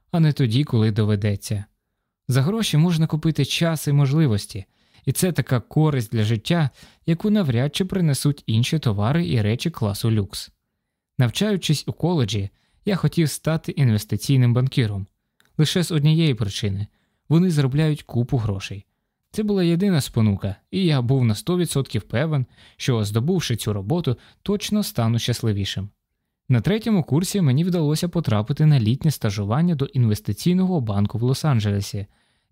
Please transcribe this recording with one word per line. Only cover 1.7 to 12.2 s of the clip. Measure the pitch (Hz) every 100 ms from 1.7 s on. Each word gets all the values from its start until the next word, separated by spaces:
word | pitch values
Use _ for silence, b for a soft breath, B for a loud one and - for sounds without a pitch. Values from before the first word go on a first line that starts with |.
| _ _ _ _ _ -
За | 131
гроші | 139 226 208 147
можна | 175 160 160
купити | 156 160 147 135
час | - 170 156 147
і |
можливості, | 143 139 151 147 101 - 98 - b b b -
і |
це | - 185
така | 156 - 123
користь | - 151 156 135 110
для | 113
життя, | 107 113 - 175 143 B B B -
яку | 165 214
навряд | 214 151 120 147 -
чи | 185
принесуть | 196 160 131 143 143 -
інші | 113 127 160
товари | 117 101 107 160 175
і | 127
речі | 104 120 175
класу | - 107 107 113
люкс. | 110 98 - - _ _ _ _ _ _ -
Навчаючись | 120 - 208 196 - 151 -
у |
коледжі, | - 160 170